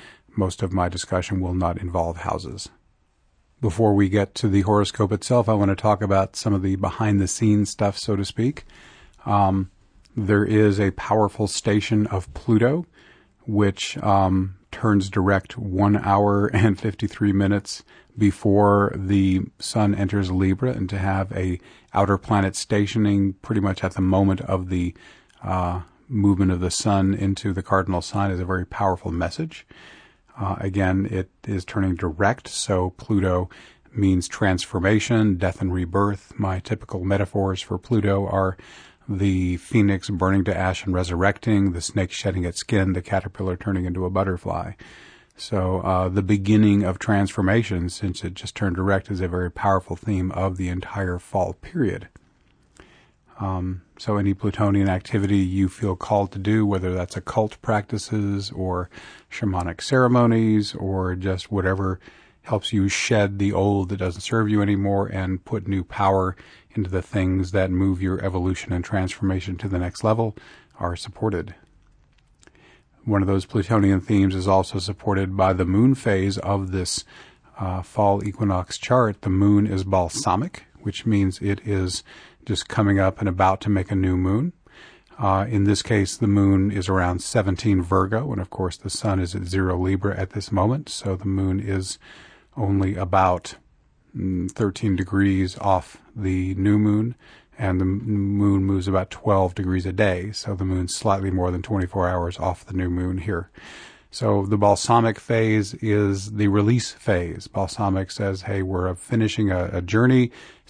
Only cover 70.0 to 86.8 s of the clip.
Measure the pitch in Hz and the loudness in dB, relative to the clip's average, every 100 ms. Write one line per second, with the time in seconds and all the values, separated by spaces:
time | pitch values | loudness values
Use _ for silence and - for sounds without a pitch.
70 | 110 113 113 - - - _ - 87 87 | 0 0 -2 -6 -18 -20 _ -8 -6 -6
71 | - - 110 92 92 - _ _ _ _ | -10 -6 -4 -4 -6 -14 _ _ _ _
72 | _ _ _ _ _ _ _ _ _ _ | _ _ _ _ _ _ _ _ _ _
73 | - 101 95 95 - 110 98 113 98 95 | 0 2 2 0 0 -2 0 2 4 2
74 | - 104 98 95 95 95 92 101 92 95 | 2 2 2 2 2 2 2 -4 -6 -6
75 | - 98 95 95 95 92 90 98 127 131 | -2 -2 -2 0 2 2 2 4 4 2
76 | 117 98 98 92 95 98 95 95 90 - | 0 0 0 -2 -2 -2 -2 -4 -4 -6
77 | - - - _ _ - 92 92 87 - | -10 -20 -20 _ _ -8 -6 -6 -6 0
78 | 101 98 101 98 104 92 90 - - 127 | 2 2 -2 -2 0 0 -4 -6 0 2
79 | 113 101 104 95 101 104 104 95 95 95 | 2 0 0 2 6 4 4 0 0 0
80 | 85 - - 92 165 - - - 104 - | 0 -2 -2 -2 -2 -10 -20 -12 -10 -4
81 | 113 101 95 - 104 101 110 98 92 90 | 0 2 2 0 -4 -4 -2 -2 -2 -6
82 | - - - _ - 95 - - 101 98 | -10 -20 -20 _ -6 -6 -4 0 2 4
83 | 95 - 98 90 95 95 110 95 92 95 | 2 0 -2 2 2 2 0 -2 0 0
84 | 92 90 92 104 175 - _ - - - | 0 2 2 0 -2 -6 _ -20 -20 -20
85 | _ - 98 95 104 107 101 98 - 110 | _ -4 0 0 0 2 2 2 2 0
86 | 95 - 107 101 98 95 98 101 | 0 0 2 4 4 4 2 -2